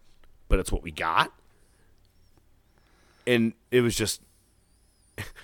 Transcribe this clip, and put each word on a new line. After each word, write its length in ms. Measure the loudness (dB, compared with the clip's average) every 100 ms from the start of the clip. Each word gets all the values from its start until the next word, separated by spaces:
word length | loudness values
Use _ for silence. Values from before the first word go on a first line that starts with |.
| -20 -20 -20 -20 -2
but 100 | -2
it's 120 | 0
what 120 | -4
we 80 | -6
got. 420 | -6 -2 0 -2 -6 _ _ _ _ _ _ _ _ _ _ _ _ _ _ _ _ _ _ 0
And 280 | 2 2 -2 _
it 100 | 2
was 120 | 2
just, 260 | 0 -4 -4 -14 _ _ _ _ _ _ _ _ -16
<laughs> 60 | -14 -16